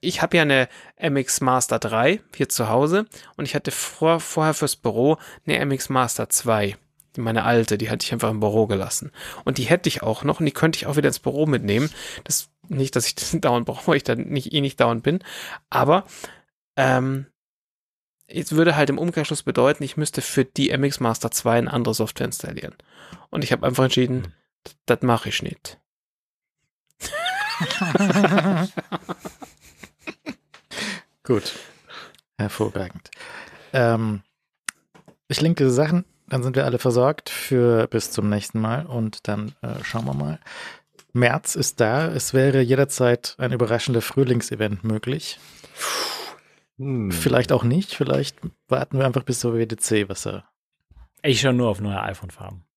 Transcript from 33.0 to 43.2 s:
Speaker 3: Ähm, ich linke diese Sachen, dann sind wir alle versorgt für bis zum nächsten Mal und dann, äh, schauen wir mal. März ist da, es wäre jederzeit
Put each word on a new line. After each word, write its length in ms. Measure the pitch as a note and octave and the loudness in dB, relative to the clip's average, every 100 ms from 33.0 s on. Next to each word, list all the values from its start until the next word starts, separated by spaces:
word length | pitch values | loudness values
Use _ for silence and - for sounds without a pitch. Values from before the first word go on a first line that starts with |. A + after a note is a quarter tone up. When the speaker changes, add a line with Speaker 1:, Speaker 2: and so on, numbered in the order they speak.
| - - - - - - - | -20 -20 -18 -16 -18 -20 -4
Speaker 3:
Ähm, 500 | C3 A#2+ A2+ A2 G#2 _ _ _ _ - - _ - - _ _ | 2 4 4 0 -4 _ _ _ _ -14 -14 _ -20 -20 _ _
ich 120 | D3 | 0
linke 240 | D#3 E3+ | 2 4
diese 100 | C3+ | 4
Sachen, 300 | B2 D3+ F3 F3+ _ _ | 4 2 2 -2 _ _
dann 140 | C3+ | -4
sind 140 | B2 B2+ | 0 0
wir 80 | |
alle 140 | C3+ A#2+ | 0 0
versorgt 500 | B2+ A#2+ B2+ D#3 - | 2 4 4 2 -6
für 580 | - - B2+ A#2+ A2+ A2+ | -10 0 4 6 4 2
bis 220 | A2 - | 0 -2
zum 180 | - G#2 | -2 0
nächsten 300 | G#2 G2+ A2+ | 0 -2 -2
Mal 260 | A2 A#2+ D#3+ | -2 -2 -4
und 420 | B2 A2 - - | -4 -4 -6 -6
dann, 260 | G#2 G#2+ C#3 | -6 -6 -10
äh, 200 | A#2+ A2 | -10 -8
schauen 220 | - A2+ B2+ | -6 -6 -4
wir 80 | |
mal. 260 | C3+ D3 D#3+ - - - - _ _ _ | -4 -4 -6 -10 -16 -16 -18 _ _ _
März 420 | A#2+ A#2+ C#3 - - | 2 4 2 -4 -4
ist 240 | C#3 - | -4 2
da, 260 | A2 B2+ E3 | 2 4 0
es 240 | D3+ - | -2 0
wäre 260 | C3+ C3+ C3+ | 4 4 4
jederzeit 760 | B2 C3 C#3 - B2+ A#2+ | 4 4 2 2 2 2